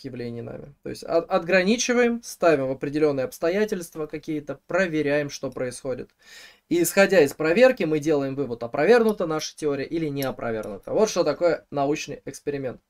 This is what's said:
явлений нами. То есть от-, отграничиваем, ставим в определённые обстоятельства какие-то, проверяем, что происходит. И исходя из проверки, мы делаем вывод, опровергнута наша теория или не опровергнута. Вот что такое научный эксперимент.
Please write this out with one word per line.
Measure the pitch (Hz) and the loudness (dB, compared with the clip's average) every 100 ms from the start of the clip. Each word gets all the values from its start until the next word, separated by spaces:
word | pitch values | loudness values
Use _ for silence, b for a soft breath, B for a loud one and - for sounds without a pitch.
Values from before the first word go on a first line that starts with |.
явлений | 135 123 120 117 | -14 -10 -10 -10
нами. | 117 - 147 - | -12 -12 -16 -16
То | - | -12
есть | - | -12
от-, | - 165 170 | -2 -2 0
отграничиваем, | 185 170 185 180 240 - 240 240 233 | -2 2 2 2 0 0 2 2 0
ставим | - - 175 147 131 | -8 0 2 4 2
в | |
определённые | 131 147 147 151 139 | -4 -4 0 2 2
обстоятельства | 127 - 165 190 214 190 170 165 151 | -4 -2 -2 0 -2 -4 -8 -10 -10
какие-то, | 156 156 151 147 135 _ | -10 -8 -8 -6 -12 _
проверяем, | 170 185 156 143 143 143 | -2 0 0 0 0 -2
что | - 131 | -6 -10
происходит. | 135 127 120 135 123 - _ B B B B _ | -6 -8 -8 -8 -8 -10 _ B B B B _
И | 175 | 0
исходя | 165 - 196 185 | 2 4 6 6
из | 143 | 4
проверки, | - 156 180 254 254 | 2 0 6 6 6
мы | 170 156 | 0 0
делаем | 147 147 135 135 | 2 0 0 -4
вывод, | 127 117 | -6 -6
опровергнута | 120 - 160 240 220 208 170 | -6 0 4 6 4 0 -2
наша | 156 - - | -4 -6 -6
теория | 151 139 | -4 -2
или | 135 165 156 | -4 -4 -4
не | 139 | -4
опровергнута. | 131 120 120 110 104 95 - | -4 -4 -4 -4 -6 -10 -4
Вот | 143 214 | 2 2
что | 190 | 2
такое | 151 139 175 151 - | 0 2 0 0 -4
научный | 143 139 151 - 139 | -4 -2 -2 -4 -12
эксперимент. | - 139 - 139 131 - _ | -14 -10 -8 -6 -8 -10 _